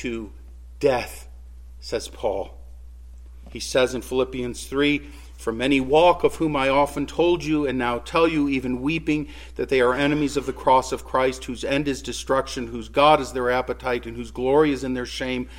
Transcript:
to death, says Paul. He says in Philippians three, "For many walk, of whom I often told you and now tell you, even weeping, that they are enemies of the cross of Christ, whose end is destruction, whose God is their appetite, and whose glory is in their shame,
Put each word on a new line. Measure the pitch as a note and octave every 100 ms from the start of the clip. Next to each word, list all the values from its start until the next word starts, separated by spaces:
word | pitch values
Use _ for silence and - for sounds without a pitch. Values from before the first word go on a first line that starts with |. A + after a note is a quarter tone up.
to | B2+ A2+ G#2 - - - - -
death, | C#3+ B2+ A2 - - - - - - -
says | - A2+ -
Paul. | - A2+ G2 F2+ - - - - - - - - - -
He | A#2
says | - C#3 B2+
in | B2+
Philippians | - C3 B2+ C3 B2 A#2 -
three, | C3+ D3 D3 - - - -
"For | -
many | A2+ B2+ C#3
walk, | B2+ D3+ F3 E3+
of | D3 -
whom | E3 D3
I | C3+
often | C#3 C#3+ D3 C#3
told | - E3+ F3
you | D3 D#3 C#3+
and | C3
now | A#2+ A#2+
tell | - E3 E3+
you, | D#3+ C#3+
even | C3+ B2 B2
weeping, | C3+ D#3+ D#3 D3+ D3 - - -
that | B2+
they | C3+
are | B2
enemies | B2+ C#3+ D3+ C#3+ C#3
of | B2+
the |
cross | - - C3 B2+
of | - -
Christ, | C3+ C3 B2+ -
whose | A#2
end | - C#3 D3
is | C3
destruction, | - A#2 - C3+ C3 - A#2
whose | A#2 A2
God | - D3 D3+
is | B2+
their | B2+ B2
appetite, | B2+ B2 B2 C3 B2 A#2+
and | A#2
whose | A#2
glory | A2+ B2+ C#3+ D#3
is | C3
in | C3 B2+
their | B2
shame, | - C3 B2+ B2